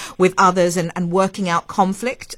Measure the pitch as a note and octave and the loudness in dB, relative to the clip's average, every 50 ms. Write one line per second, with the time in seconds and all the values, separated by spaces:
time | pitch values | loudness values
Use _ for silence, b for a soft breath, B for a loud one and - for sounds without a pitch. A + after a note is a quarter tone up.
0 | B B B B F#3 F#3 F#3 - F#3+ F3+ F3+ F#3 F3 F3 E3 F3+ E3 - - F3+ | B B B B 2 2 4 4 4 4 4 4 2 2 0 -2 -4 -4 -4 -4
1 | F3+ E3+ F3 F#3+ F#3+ F#3+ F#3+ - G3 F3 E3+ E3+ - - - - F#3+ F#3 G3 - | -4 0 0 2 0 0 0 -4 -4 -2 -2 -2 -4 -2 0 0 2 2 0 -2
2 | A#3 B3 C4+ - - - - | -6 -6 -8 -8 -12 -18 -10